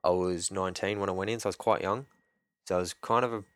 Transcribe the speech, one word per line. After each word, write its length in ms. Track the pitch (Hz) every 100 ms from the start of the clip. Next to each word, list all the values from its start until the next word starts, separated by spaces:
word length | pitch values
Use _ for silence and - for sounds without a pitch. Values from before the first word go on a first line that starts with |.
I 60 | -
was 400 | 90 92 90 85
nineteen 500 | 98 92 92 98 104
when 80 | 98
I 40 |
went 180 | 92 98
in, 100 | 113
so 80 | 104
I 20 |
was 60 | -
quite 260 | - 107
young. 240 | 95 110 143 _ _ _ _ _ -
So 80 | 90
I 20 |
was 160 | 90
kind 300 | - - 117
of 80 | 123
a 100 | 113 101